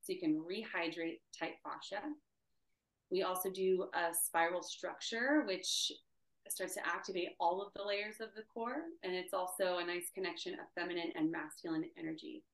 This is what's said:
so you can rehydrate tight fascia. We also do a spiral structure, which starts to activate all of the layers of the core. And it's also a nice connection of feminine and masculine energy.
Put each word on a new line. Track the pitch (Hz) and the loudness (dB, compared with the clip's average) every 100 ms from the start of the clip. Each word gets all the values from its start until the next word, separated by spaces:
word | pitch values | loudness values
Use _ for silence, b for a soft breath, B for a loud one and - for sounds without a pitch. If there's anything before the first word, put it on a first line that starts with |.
so | - | -4
you | 180 | 0
can | 165 156 | 2 2
rehydrate | 165 196 214 185 170 170 165 - _ - | 2 -4 -2 0 0 0 -4 -4 _ -6
tight | 165 - | -6 -4
fascia. | 147 151 - 202 311 302 _ _ _ _ _ _ _ _ _ | -8 -8 -6 -6 -6 -8 _ _ _ _ _ _ _ _ _
We | 180 | 2
also | 185 185 190 | 2 2 0
do | 185 190 185 - | 2 4 4 4
a | - 170 | 2 2
spiral | 170 - 165 165 175 | 2 2 4 4 4
structure, | 165 - 180 170 - 233 254 302 226 | -4 -6 -6 -4 -4 0 6 6 4
which | 185 - - - - _ _ _ _ - | 0 0 0 0 -2 _ _ _ _ -8
starts | - 185 | -4 -2
to | 196 165 | -2 -2
activate | 180 - 185 175 - | -2 -2 -2 -2 2
all | 175 185 | 4 4
of | 202 | -2
the | - 202 | -4 0
layers | 202 208 214 | 0 0 -4
of | 220 | -8
the | 214 220 | -8 -12
core. | - 226 269 330 - | -4 -2 -2 -6 -6
And | 190 | -2
it's | 180 180 | -2 0
also | 190 185 - 185 180 | 0 0 2 2 4
a | 175 | 2
nice | 175 175 | -2 -2
connection | - 185 170 180 | -2 -4 -2 -6
of | - - | -6 -8
feminine | - 175 175 170 | -6 -2 -2 -2
and | 170 160 | 2 2
masculine | 165 151 - 175 160 160 - | 2 -6 -6 -2 -2 -2 -6
energy. | 160 156 - - - | -6 -6 -8 -12 -14